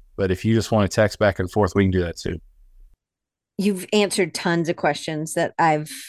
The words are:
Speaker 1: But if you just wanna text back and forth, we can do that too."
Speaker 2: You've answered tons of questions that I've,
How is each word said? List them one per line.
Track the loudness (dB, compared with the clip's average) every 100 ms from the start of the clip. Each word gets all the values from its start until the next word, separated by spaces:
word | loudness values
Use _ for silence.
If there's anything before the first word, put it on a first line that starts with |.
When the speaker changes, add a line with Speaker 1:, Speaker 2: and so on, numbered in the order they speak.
| -14 -4
Speaker 1:
But | -2
if | 0
you | 0
just | 0 2
wanna | 2 2
text | 2 0 2
back | 0 0
and | -2
forth, | 0 2 4
we | 2
can |
do | 2
that | -2 -6
too." | -8 -8 -12 _ -20 -20 -20 _ _ _ _ _ _ -2
Speaker 2:
You've | -2 -2 0
answered | 0 2 0 -2
tons | -2 -2 0 -2
of | -2
questions | -2 -2 -6 -8 -6 -4
that | -2 0
I've, | 2 2 -2 -12